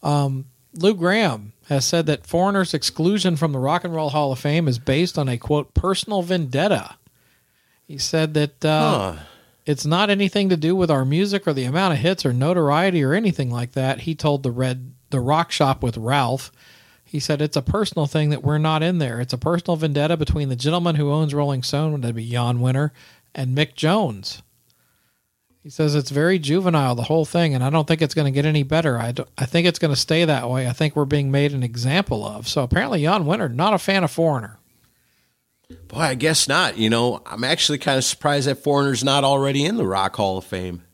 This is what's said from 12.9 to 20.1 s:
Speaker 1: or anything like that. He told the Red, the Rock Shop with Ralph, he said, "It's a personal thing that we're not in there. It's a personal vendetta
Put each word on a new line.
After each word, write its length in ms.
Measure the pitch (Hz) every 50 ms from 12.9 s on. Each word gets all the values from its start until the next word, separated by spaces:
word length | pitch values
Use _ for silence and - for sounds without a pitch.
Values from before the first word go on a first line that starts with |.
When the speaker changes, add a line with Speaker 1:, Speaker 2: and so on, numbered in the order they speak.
| 185 170 143
Speaker 1:
or 100 | 131 143
anything 360 | 196 226 202 165 - 143 123
like 220 | 120 120 120 120 -
that. 280 | 139 131 131 135 120
He 140 | 117 165 160
told 280 | 151 - 156 147 139 135
the 80 | 131
Red, 420 | 120 120 131 131 127 127 127 127 - _ _ _
the 100 | - 135
Rock 320 | 120 123 151 160 170 -
Shop 320 | - - 151 135 135 - -
with 140 | 127 110 113
Ralph, 520 | 110 117 135 143 135 117 123 135 - - _ _ - - - - _ _ _ _ _
he 140 | _ - 151
said, 240 | 135 - 156 143 151
"It's 120 | 147 - 151
a 40 |
personal 460 | 127 - - 202 214 196 - - 147 139
thing 240 | - 160 151 151
that 100 | 151 135 -
we're 140 | 143 151 151
not 240 | 156 156 156 156
in 160 | 156 170 185 170
there. 220 | 151 127 117 117
It's 120 | 123 123 -
a 40 | 123
personal 380 | - 151 175 170 - - 175
vendetta 420 | 156 156 160 143 143 143 156